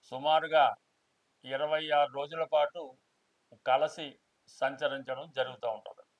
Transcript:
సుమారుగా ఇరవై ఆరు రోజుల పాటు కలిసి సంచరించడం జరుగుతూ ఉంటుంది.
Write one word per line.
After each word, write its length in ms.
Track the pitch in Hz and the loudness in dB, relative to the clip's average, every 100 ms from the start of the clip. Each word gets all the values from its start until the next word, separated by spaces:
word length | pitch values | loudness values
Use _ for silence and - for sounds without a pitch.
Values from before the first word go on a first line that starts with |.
| _ | _
సుమారుగా 560 | 127 147 160 160 156 131 107 _ _ _ _ _ _ 127 | -4 2 2 4 6 6 2 _ _ _ _ _ _ -8
ఇరవై 280 | 135 151 156 156 147 | -4 -2 -2 2 2
ఆరు 120 | 143 139 | 2 -2
రోజుల 260 | 147 160 156 | -8 -6 0
పాటు 260 | 156 147 175 143 127 _ _ _ _ _ 117 - | 2 2 -2 -14 -18 _ _ _ _ _ -10 0
కలిసి 380 | 131 151 160 147 - _ _ _ - | 2 0 -4 -14 -14 _ _ _ -4
సంచరించడం 680 | 135 139 147 135 135 131 160 135 | -4 -2 -4 -4 -8 -10 -8 -6
జరుగుతూ 320 | 127 123 120 110 | -6 -4 -6 -6
ఉంటుంది. 280 | - - _ | -12 -20 _